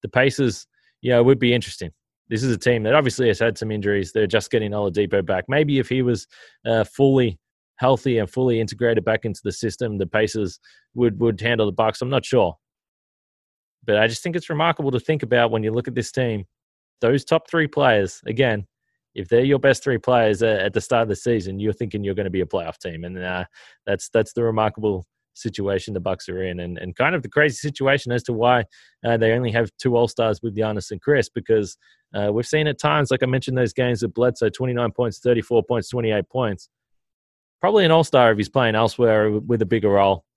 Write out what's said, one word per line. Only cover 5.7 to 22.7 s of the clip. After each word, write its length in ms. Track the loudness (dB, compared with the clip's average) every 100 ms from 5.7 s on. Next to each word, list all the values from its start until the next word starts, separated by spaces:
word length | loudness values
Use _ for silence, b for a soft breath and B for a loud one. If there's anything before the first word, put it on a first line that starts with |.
| 0
if 100 | 0
he 140 | 0
was, 240 | 0 -2 -6 B B B -2
uh, 180 | -2
fully 560 | -2 2 2 4 2 -2 _ _ _ _
healthy 420 | 0 2 0 0
and 100 | -2
fully 320 | -2 0 0
integrated 420 | -2 -2 0 0
back 220 | 0 -2 -4
into 160 | -8
the 80 | -8
system, 460 | -6 -6 -6 -6 -4
the 80 | -2
Pacers 540 | 0 0 -2 -6 -6 b b b
would, 260 | 0 0 2
would 220 | -2 0
handle 240 | -2 0 0
the 60 |
Bucks. 320 | 2 0 0
I'm 60 | -2
not 120 | -2
sure. 320 | 0 2 2 -2 _ _ _ _ _ _ _ _ _ _ _ _
But 140 | 0 2
I 80 | 2
just 160 | 0
think 140 | -6 -6
it's 160 | -4
remarkable 400 | 0 0 0 -2
to 80 | -2
think 240 | -2 -2
about 260 | 2 2 2
when 140 | 2
you 80 | -2
look 160 | -2 -4
at 80 | -6
this 160 | -4
team, 340 | -2 -2 -4 -8 _ _ _ _ _
those 240 | 0 0 2
top 240 | -2 0
three 160 | -2 -2
players, 560 | 2 4 4 0 -6 -8
again, 400 | 0 2 0 -6 _ _ _ _
if 140 | -12 0
they're 160 | 2
your 160 | 4 2
best 240 | 4 2
three 140 | 0 -2
players 440 | 2 2 2 2
a-, 220 | 0 0
at 80 | 0
the 80 | -4
start 220 | 0 0
of 60 | 0
the 60 | -2
season, 420 | -2 -2 -2 -6
you're 140 | -4
thinking 280 | -4 -6 -6
you're 140 | -6 -4
gonna 140 | -4
be 120 | -2
a 40 | -2
playoff 320 | -4 -6